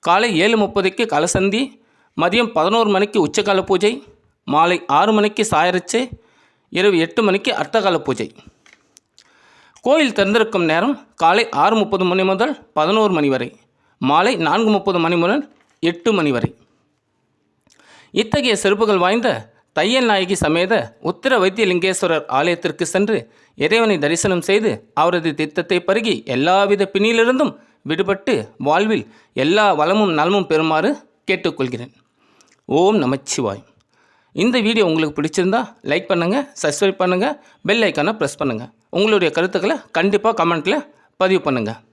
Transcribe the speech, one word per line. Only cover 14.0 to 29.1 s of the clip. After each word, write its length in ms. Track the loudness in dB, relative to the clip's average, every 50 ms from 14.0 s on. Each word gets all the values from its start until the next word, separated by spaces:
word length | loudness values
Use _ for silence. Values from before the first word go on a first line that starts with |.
மாலை 320 | -2 2 2 2 2 2 0
நான்கு 340 | 0 0 0 0 2 2 2
முப்பது 300 | 2 0 0 -2 -2 0
மணி 180 | 0 0 0 0 0
முதல் 200 | 0 0 -2 -4 -8 _ _ _ _ _ _ -4
எட்டு 260 | -4 -4 -2 -2 0 0
மணி 180 | 0 0 0
வரை. 180 | 0 -2 -2 -4 -8 _ _ _ _ _ _ _ _ _ _ _ _ _ _ _ _ _ _ _ _ _ _ _ _ _ _ _ -20 -20 -20 _ -4
இத்தகைய 420 | -2 -2 0 0 0 0 0 -2
சிறப்புகள் 480 | 0 2 0 2 2 2 2 2 2 2
வாய்ந்த 260 | 2 0 0 0 -2 -2 -4 -8 -14 _ _ _ _ _
தையல் 320 | -2 0 0 0 0 2 2
நாயகி 260 | 0 0 0 -2 -2
சமேத 380 | -2 0 0 0 0 0 0 0 -2 -2 -6 -14 _ -8
உத்திர 340 | -8 -8 -4 -2 0 2 2
வைத்தியலிங்கேஸ்வரர் 880 | 2 0 0 0 0 0 0 0 0 -2 -2 -2 -2 0 -2 -2 -2
ஆலயத்திற்கு 580 | -2 -2 0 0 0 -2 -2 -4 -6 -4 -4 -6
சென்று 320 | -2 0 0 0 0 -2 -4 -4 _ _ _ _ _ _
இறைவனை 380 | -4 -2 0 2 2 2 2 0 0
தரிசனம் 440 | 0 -2 -2 0 0 0 -2 -2 0
செய்து 240 | 0 0 2 2 0 -4 -4 -10 _ _
அவரது 380 | 0 0 2 0 0 -2 -4
தீர்த்தத்தை 480 | -4 -4 -6 -4 -4 -6 -4 -2 -2 -2
பருகி 360 | 0 0 -2 -2 0 -2 -4 -4 -4
எல்லாவித 580 | -4 -2 0 2 2 2 2 2 2 2 0 0 -2 0
பிணியிலிருந்தும் 600 | 0 0 2 2 2 2 2 2 0 0 -2 -2 -8 _ _ _ _ _
விடுபட்டு 520 | -6 -4 -2 0 -2 -2 -4 -2 -2 -2 -2 -2 -8 -12
வாழ்வில் 480 | _ 0 0 2 2 2 0 0 -2 -4 -8